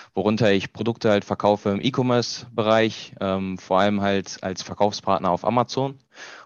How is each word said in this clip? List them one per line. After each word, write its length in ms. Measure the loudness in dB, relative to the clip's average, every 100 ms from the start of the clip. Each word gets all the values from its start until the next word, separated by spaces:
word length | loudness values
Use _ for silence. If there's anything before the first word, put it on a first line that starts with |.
| -8
worunter 400 | -2 0 2 4
ich 180 | 2 0
Produkte 380 | -4 -4 0 2
halt 160 | 2 0
verkaufe 440 | 0 2 2 0
im 120 | -2
E-Commerce-Bereich, 1300 | -2 0 2 0 0 -8 -8 -2 2 4 2 -2 -14 -6
ähm, 380 | -2 -2 -4 -8
vor 240 | 0 2
allem 180 | 2 2
halt 380 | 0 0 -4 -10
als 200 | -8 -8
Verkaufspartner 680 | -10 -2 -2 0 -2 0 0
auf 120 | 0
Amazon 520 | 0 0 0 -2 -6 -8 _ -20 -20 -20